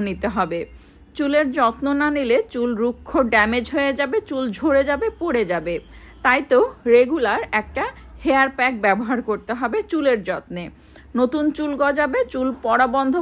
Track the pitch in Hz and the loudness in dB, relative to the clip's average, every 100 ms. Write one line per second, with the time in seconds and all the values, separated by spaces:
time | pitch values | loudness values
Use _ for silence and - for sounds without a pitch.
0 | 202 180 196 190 180 170 - - - - | -4 -4 -4 -2 -2 -4 -8 -14 -20 -20
1 | - - 285 294 294 277 233 233 269 285 | -14 -4 0 2 0 2 0 0 -2 0
2 | 294 294 247 254 - 247 240 220 240 240 | 0 0 0 0 0 -4 -2 -2 -2 -4
3 | - 320 247 220 214 240 233 294 277 269 | -2 0 2 2 2 0 -2 -2 0 0
4 | 285 427 - 269 262 190 311 269 277 285 | -2 -2 -4 -4 -4 -2 2 2 2 0
5 | 453 - 339 240 185 175 160 170 - - | -4 -4 -2 0 0 -2 -4 -6 -8 -20
6 | - - 254 240 - 254 494 - 240 233 | -20 -4 0 2 4 4 4 0 4 6
7 | 247 311 220 240 226 214 208 262 - - | 6 2 0 0 -2 -4 -4 -4 -6 -8
8 | - - - 269 269 269 254 240 202 196 | -18 -6 0 2 2 2 -2 0 2 2
9 | 226 254 254 202 - 240 254 427 415 311 | 0 -2 -2 -4 -4 -4 -4 -4 -4 -2
10 | 285 233 180 170 - 175 175 - - - | 0 0 -2 -8 -8 -12 -12 -16 -20 -20
11 | - 226 247 302 302 302 302 277 285 285 | -6 0 0 0 -2 -2 -4 0 0 0
12 | 294 330 494 262 262 247 233 233 254 269 | 0 0 -2 -2 -4 -4 0 2 2 2
13 | 269 349 | 0 0